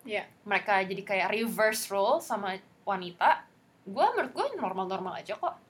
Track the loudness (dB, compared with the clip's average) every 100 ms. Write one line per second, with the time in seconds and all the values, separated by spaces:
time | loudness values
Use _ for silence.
0 | -6 -6 -6 -12 -2 0 2 2 2 -4
1 | -2 0 2 0 -2 2 2 2 -2 2
2 | 2 2 0 -4 -4 -6 -10 _ -4 -4
3 | -4 2 4 4 -2 _ _ _ -6 2
4 | 2 2 -2 -2 -4 -2 -4 -4 -4 -4
5 | -6 -8 -8 -4 -4 -6